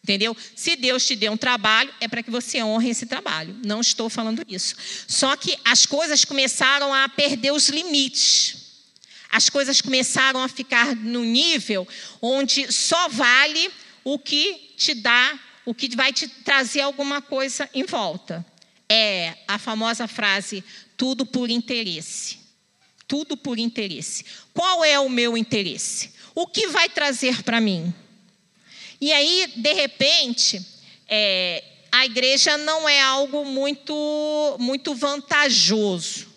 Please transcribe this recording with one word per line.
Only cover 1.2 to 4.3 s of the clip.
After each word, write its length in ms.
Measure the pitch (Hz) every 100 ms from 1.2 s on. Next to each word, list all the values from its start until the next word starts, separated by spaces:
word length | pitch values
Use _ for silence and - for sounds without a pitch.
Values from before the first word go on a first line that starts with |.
| 214
um 40 | 220
trabalho, 560 | 247 247 214 226 269 -
é 80 | 233
pra 140 | 233
que 80 | 240
você 320 | 240 240 262
honre 260 | 220 220 240
esse 160 | 233
trabalho. 500 | 233 262 - 156 160 208
Não 180 | 220 214
estou 280 | 240 - 226
falando 340 | 240 220